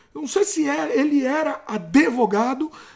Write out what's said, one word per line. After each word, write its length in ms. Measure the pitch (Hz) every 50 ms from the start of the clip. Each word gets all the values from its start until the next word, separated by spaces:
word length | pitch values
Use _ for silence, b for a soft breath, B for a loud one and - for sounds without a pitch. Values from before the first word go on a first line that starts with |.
| B B -
eu 60 | 294
não 60 | 311 247
sei 160 | - 381 403
se 220 | - - 330 311
era, 280 | 277 285 311 311 - -
ele 300 | 277 285 302 294 285 254
era 380 | 254 285 311 311 294 277 - -
advogado, 1080 | - 208 214 170 165 165 269 330 - 240 254 233 196 202 208 233 254 269 262 311 311 B B B B B